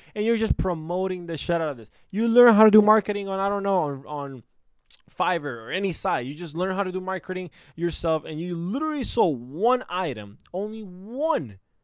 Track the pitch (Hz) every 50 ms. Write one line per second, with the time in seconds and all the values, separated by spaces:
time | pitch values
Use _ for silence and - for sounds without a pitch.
0 | - - - 214 214 226 233 220 226 208 - - - 190 175 160 156 160 175 185
1 | 190 190 185 180 175 170 165 147 - - 170 170 165 156 139 120 110 - _ _
2 | _ _ - 202 226 233 226 240 240 240 220 202 220 220 202 214 208 208 214 220
3 | 202 - 202 202 202 196 190 190 196 202 202 202 196 196 196 185 160 147 139 135
4 | 135 107 151 147 139 139 135 123 - _ _ _ _ _ _ _ _ - - -
5 | _ - - - 180 170 180 165 147 143 120 117 110 117 147 185 202 190 165 -
6 | - 190 175 139 123 131 147 151 175 160 143 165 180 190 185 190 196 185 180 185
7 | 185 185 190 185 - - 185 180 185 170 - - - - _ - 170 170 160 -
8 | - 165 160 156 - - 156 151 170 180 175 165 170 180 208 277 311 311 302 294
9 | 247 - - 240 214 175 143 117 120 127 135 160 202 240 254 247 240 - 175 185
10 | 185 160 123 107 104 101 101 - _ _ - 185 202 214 220 220 214 190 180 180
11 | 190 214 240 262 302 320 311 214 147 110 98 101 _ _ _ _